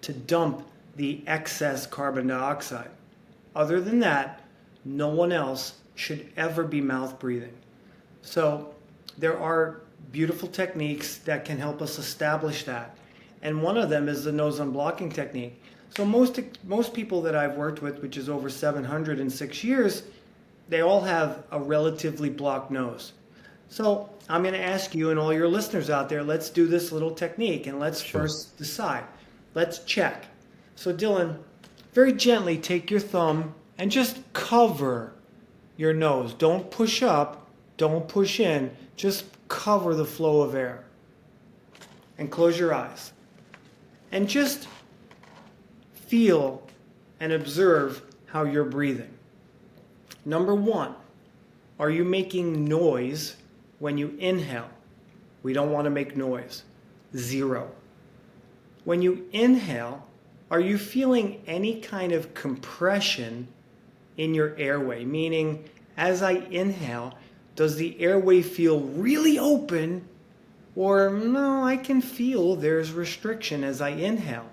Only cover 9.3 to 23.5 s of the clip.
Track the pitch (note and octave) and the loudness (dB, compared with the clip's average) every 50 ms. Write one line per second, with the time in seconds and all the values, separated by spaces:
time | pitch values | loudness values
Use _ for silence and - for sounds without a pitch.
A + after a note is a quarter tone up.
9.3 | D#3+ - E3 D#3+ E3 D#3+ D#3+ D#3 D#3+ - - - _ - - - B2 D3 D#3+ D#3+ | 0 0 -2 0 2 0 0 0 -2 -12 -18 -20 _ -20 -20 -12 -4 -2 0 0
10.3 | D#3+ - - F3 - - F#3+ F3+ - D#3+ D3+ D3 D3 D3 - - - - - D#3+ | -2 -4 -6 -10 -4 -4 -4 -4 -2 -4 -4 -4 -4 -6 -8 -10 -10 -10 -4 -4
11.3 | D3+ C#3 - - D#3 C3 C#3 D3 D3+ D3 D#3+ D3 - - C3+ - - - D#3 D3+ | -4 -4 -4 -6 -8 -6 -6 -6 -6 -6 -8 -8 -8 -8 -10 -10 -8 -4 -2 0
12.3 | D3+ D3+ D3+ D#3 C#3 - - - B2 A#2 A#2 A#2+ - - - - - - - - | 0 0 -2 -4 -4 -6 -8 -8 -8 -8 -10 -12 -18 -20 -20 -20 -20 -20 -20 -20
13.3 | - - - D3+ D#3 D#3 D#3 E3+ G3+ A#3 A3 E3 D3+ D3 D3 D3 D3 C3+ C3 D3+ | -20 -10 -6 -4 -2 0 0 0 2 2 2 2 0 0 0 0 -2 -2 -4 -2
14.3 | D3+ D3+ D3+ D3+ D3 D3 D3 C#3 B2+ C#3 C#3+ D#3 E3+ - F#3+ E3 D3+ - C#3+ - | -2 0 0 0 0 -2 -4 -4 -4 -2 -2 -4 -4 -4 -6 -8 -6 -6 -8 -6
15.3 | - B2+ A#2+ A#2+ A#2+ - - - - - - - - - G3+ G3+ G#3+ A#3+ B3+ B3+ | -8 -10 -10 -10 -12 -18 -20 -20 -20 -20 -20 -14 -6 -2 0 2 4 4 4 4
16.3 | B3+ - B3+ - - - - F#3 F#3+ A3 A#3 A#3 - A#3 A3 - F#3+ F3 D#3+ E3 | 2 -4 -8 -10 -12 -18 -8 -4 -2 -2 -2 -2 -2 -8 -6 -2 -2 -2 0 0
17.3 | D#3 D3+ D3 C#3+ C#3+ C#3+ D3 D#3 D3+ - D3 C#3+ C#3 - - C3+ B2+ C#3 C3 C3+ | 0 0 0 0 -2 -2 -4 -6 -6 -6 -8 -8 -8 -8 -10 -10 -8 -8 -8 -6
18.3 | D3 C#3 B2+ C#3 C3 - - D3+ C#3+ C#3+ C3 B2+ D3 D#3 D#3+ D#3 D3+ C3 C3+ C3 | -6 -6 -6 -8 -8 -2 -2 -2 -2 -2 -4 -4 -4 -4 -4 -4 -4 -2 -2 -4
19.3 | B2+ - D3 C3+ - - - A3+ B3+ C4+ A#3+ G3+ - - - - - - - - | -4 -6 -8 -10 -10 -6 -2 0 2 4 4 2 2 -2 -10 -14 -20 -20 -20 -20
20.3 | - _ - _ - _ _ - E3 D#3+ E3 E3+ G3 G3+ F#3+ F#3+ F3 E3 D#3 D3 | -20 _ -20 _ -20 _ _ -2 0 2 4 6 6 4 4 2 0 2 0 0
21.3 | - - - - - D3+ C#3 C#3 D#3 D3+ D3+ D#3+ D#3 - - D#3+ D3+ - D3+ C#3+ | -2 -8 -12 -8 -8 -6 -2 0 2 2 2 2 0 0 -4 -4 -4 -2 -4 -4
22.3 | B2+ - C#3 C#3+ C3+ C3 C3 - C3+ C3 B2+ A#2+ A2+ - - - - - - _ | -4 -2 -2 -2 -2 -2 -4 -6 -4 -4 -4 -4 -6 -10 -14 -16 -18 -20 -20 _
23.3 | - - - - | -20 -20 -20 -20